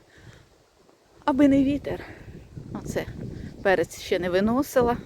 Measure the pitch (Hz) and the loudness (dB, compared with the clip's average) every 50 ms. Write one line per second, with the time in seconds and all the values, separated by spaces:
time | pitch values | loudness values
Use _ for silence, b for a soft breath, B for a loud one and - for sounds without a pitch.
0 | B B B B B B B B B B _ _ _ _ _ _ _ _ _ _ | B B B B B B B B B B _ _ _ _ _ _ _ _ _ _
1 | _ _ _ - - 294 294 254 294 277 269 277 269 269 285 277 - - 349 359 | _ _ _ -4 -2 0 4 6 6 6 6 6 4 2 0 -2 -4 -6 -8 -8
2 | B B B B B B B B B B B B - - - - - - - 175 | B B B B B B B B B B B B -14 -12 -12 -10 -8 -6 -6 -6
3 | - B B B B B B B B B B - - 202 185 170 165 - - - | -6 B B B B B B B B B B -2 0 2 2 2 2 -2 -6 -10
4 | - - 208 175 175 185 175 185 202 220 233 262 285 - - 262 240 240 240 B | -4 -2 -2 0 0 0 2 2 2 2 2 0 0 0 2 2 2 2 2 B
5 | B | B